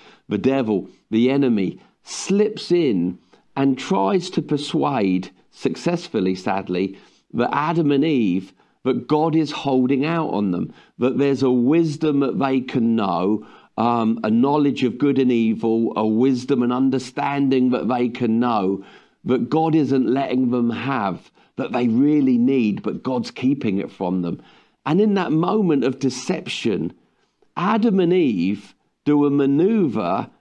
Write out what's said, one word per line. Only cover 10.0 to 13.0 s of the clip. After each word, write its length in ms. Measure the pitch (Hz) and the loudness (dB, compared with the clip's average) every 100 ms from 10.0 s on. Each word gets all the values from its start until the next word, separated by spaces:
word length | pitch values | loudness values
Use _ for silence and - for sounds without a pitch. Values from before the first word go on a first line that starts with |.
| 151 | 0
out 240 | 165 151 | -2 -2
on 220 | 101 101 | -2 -2
them, 220 | 90 - - - - | -2 -4 -10 -18 -2
that 200 | 123 127 | -2 2
there's 260 | 143 127 | 0 2
a 80 | 131 | 2
wisdom 680 | 123 120 165 165 143 156 139 | 2 4 2 2 0 0 0
that 200 | 135 - | 0 0
they 200 | 135 135 | 0 0
can 360 | - 131 117 | -2 0 0
know, 500 | 113 | 0